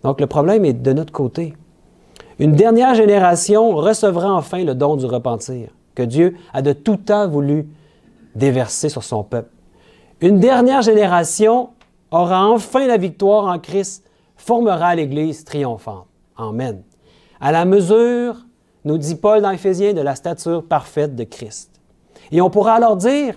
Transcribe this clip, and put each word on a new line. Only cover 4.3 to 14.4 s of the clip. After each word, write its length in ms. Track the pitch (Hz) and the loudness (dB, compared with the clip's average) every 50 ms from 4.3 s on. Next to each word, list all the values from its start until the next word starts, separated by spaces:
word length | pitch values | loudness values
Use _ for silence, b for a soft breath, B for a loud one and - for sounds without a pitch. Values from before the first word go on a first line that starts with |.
enfin 300 | 196 175 139 - - 180 | -2 -2 -4 -6 -8 -4
le 120 | 185 151 127 | -4 -4 -2
don 180 | 127 143 147 156 | 0 0 0 0
du 100 | 139 127 | -2 -4
repentir, 640 | 117 123 123 117 127 113 107 - - 131 123 113 - _ _ _ _ _ | -4 -4 -4 -4 -4 -6 -6 -8 -12 -12 -12 -14 -16 _ _ _ _ _
que 80 | - 123 | -6 -4
Dieu 320 | 117 120 156 170 180 180 B B B | -2 2 2 2 2 0 B B B
a 100 | B 131 | B -2
de 100 | 135 147 | -2 -2
tout 240 | 139 147 - 226 208 | -2 0 -2 -2 -2
temps 320 | 190 196 - 208 208 208 180 | -2 0 0 0 0 0 0
voulu 380 | 147 143 143 143 147 156 151 151 b b b b b b b b b b b b _ | -2 -2 0 0 -2 -2 -4 -8 b b b b b b b b b b b b _
déverser 520 | 107 135 139 127 131 123 - - - - 151 | -2 0 0 0 0 -2 -4 -6 -6 -6 -6
sur 140 | - 123 | -6 -6
son 220 | - - 120 107 101 | -10 -6 -8 -8 -6
peuple. 260 | - - 117 113 _ _ _ _ _ b b b b b b b b b b | -6 -8 -8 -8 _ _ _ _ _ b b b b b b b b b b
Une 180 | 170 180 208 190 | 2 2 4 4
dernière 440 | 208 247 262 233 233 254 269 269 | 4 4 4 4 2 2 2 2
génération 880 | 226 226 220 208 208 180 180 175 170 170 - - 214 220 233 254 240 240 _ _ _ _ _ _ _ _ | 2 4 4 4 2 2 2 0 0 -2 -2 0 2 2 2 0 -2 -6 _ _ _ _ _ _ _ _
aura 360 | 160 170 175 170 185 185 196 | 0 0 0 2 0 2 2
enfin 400 | 214 240 226 - - - 262 277 | 2 2 0 -2 -2 -2 0 0
la 100 | 254 233 | 2 0
victoire 500 | 208 180 185 151 - 196 196 208 214 202 | 0 -2 -4 -4 0 2 2 2 2 2
en 120 | 190 180 165 | -2 -4 -6
Christ, 460 | - - 160 196 190 - - - _ _ _ _ _ _ _ | -8 -6 -6 -6 -6 -6 -12 -18 _ _ _ _ _ _ _
formera 580 | _ | _